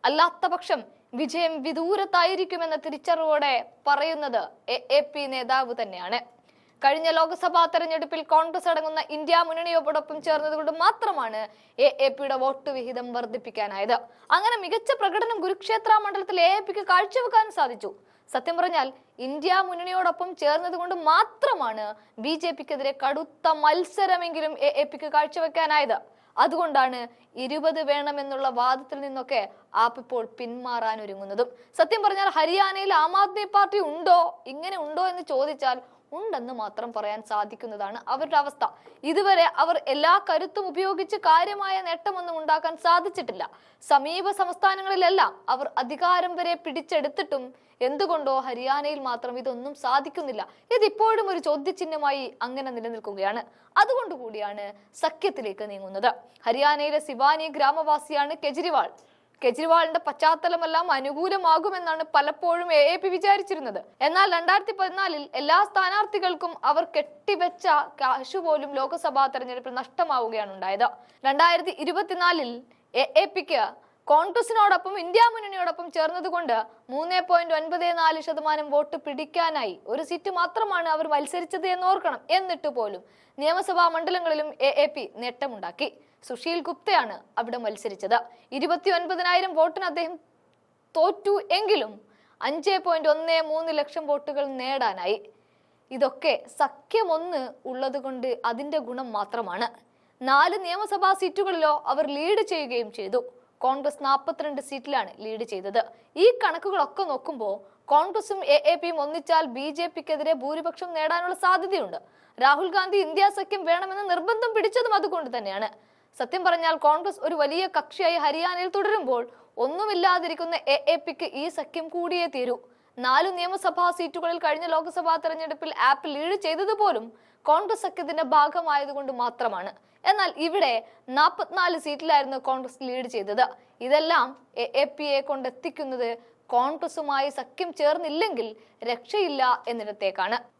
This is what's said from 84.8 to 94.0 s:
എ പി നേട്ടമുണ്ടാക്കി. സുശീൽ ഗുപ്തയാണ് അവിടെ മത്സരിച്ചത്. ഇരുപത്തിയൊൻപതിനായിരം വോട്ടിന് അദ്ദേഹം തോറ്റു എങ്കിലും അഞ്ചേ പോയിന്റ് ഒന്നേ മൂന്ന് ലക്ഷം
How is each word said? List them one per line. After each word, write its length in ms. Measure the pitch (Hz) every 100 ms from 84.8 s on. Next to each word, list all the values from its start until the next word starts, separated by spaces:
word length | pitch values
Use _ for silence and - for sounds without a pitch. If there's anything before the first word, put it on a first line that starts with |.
എ 20 | 294
പി 100 | 302 220 202
നേട്ടമുണ്ടാക്കി. 680 | 240 240 277 220 170 175 277 - _ _ -
സുശീൽ 320 | 240 330 339 339
ഗുപ്തയാണ് 480 | 349 - 359 240 190 - -
അവിടെ 180 | 240 247
മത്സരിച്ചത്. 520 | 220 208 226 190 190 233 - - _ 269
ഇരുപത്തിയൊൻപതിനായിരം 920 | 302 349 370 349 349 359 359 359 381 311
വോട്ടിന് 280 | 330 330 370
അദ്ദേഹം 260 | 320 330 349 _ _ _ _ _ _ _ 330
തോറ്റു 380 | 320 - 403 403 - 359
എങ്കിലും 340 | 427 403 220 208 _ _ _ _ 254
അഞ്ചേ 280 | 311 339 381 370
പോയിന്റ് 240 | 330 311
ഒന്നേ 240 | 311 330 330 320
മൂന്ന് 200 | 311 330 302
ലക്ഷം 240 | 294 339